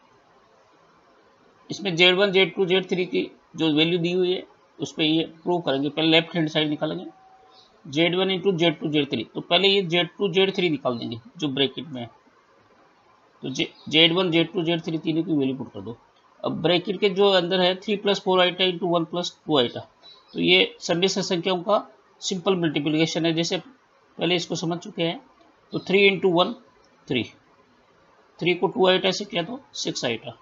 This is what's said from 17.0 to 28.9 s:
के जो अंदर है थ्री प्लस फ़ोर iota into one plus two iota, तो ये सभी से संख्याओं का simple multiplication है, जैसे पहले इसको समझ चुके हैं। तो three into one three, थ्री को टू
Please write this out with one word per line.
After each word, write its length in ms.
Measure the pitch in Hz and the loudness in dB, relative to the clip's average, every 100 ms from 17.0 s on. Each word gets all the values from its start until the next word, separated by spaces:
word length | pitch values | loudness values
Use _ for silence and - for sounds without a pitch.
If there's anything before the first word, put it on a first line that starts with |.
के 80 | 208 | 0
जो 200 | 185 202 | 4 4
अंदर 280 | 190 175 185 | 4 2 2
है 140 | 180 185 | 2 0
थ्री 200 | - 202 | -2 -2
प्लस 240 | 202 196 | 0 0
फ़ोर 200 | 190 185 | 2 4
iota 300 | 180 175 185 | 4 2 0
into 220 | 175 175 | 0 0
one 120 | 170 160 | 0 0
plus 300 | 175 175 - - | -4 -6 -8 0
two 140 | 147 | 2
iota, 200 | 120 113 - _ - - _ | 2 -2 -14 _ -20 -20 _
तो 60 | - | -2
ये 340 | 170 180 190 - | 4 4 4 -2
सभी 280 | - 170 190 | -4 0 0
से 140 | 196 | -2
संख्याओं 380 | 175 185 190 185 | -2 -2 -2 -2
का 240 | 180 214 - - _ _ | 0 0 -2 -14 _ _
simple 340 | - 190 202 185 | -8 -4 0 0
multiplication 680 | 165 147 151 156 160 - 165 | 0 -2 -2 0 0 0 0
है, 60 | |
जैसे 240 | 160 165 180 | 0 -2 -4
पहले 760 | - - _ _ _ - 170 | -8 -20 _ _ _ -6 -2
इसको 200 | 175 170 165 | -2 -2 -6
समझ 220 | 165 170 | -4 -6
चुके 240 | 214 - | -8 -6
हैं। 180 | 165 226 - _ _ _ _ | -4 -6 -12 _ _ _ _
तो 60 | - | -8
three 280 | - 190 196 | 0 4 4
into 220 | 185 190 | 4 2
one 180 | 170 190 240 - _ _ _ - | 2 2 -2 -14 _ _ _ -6
three, 140 | 127 104 - _ _ _ _ _ _ _ _ _ - | -4 -4 -10 _ _ _ _ _ _ _ _ _ -6
थ्री 160 | 170 | -2
को 120 | 175 190 | 0 -2
टू 220 | - 185 | 2 2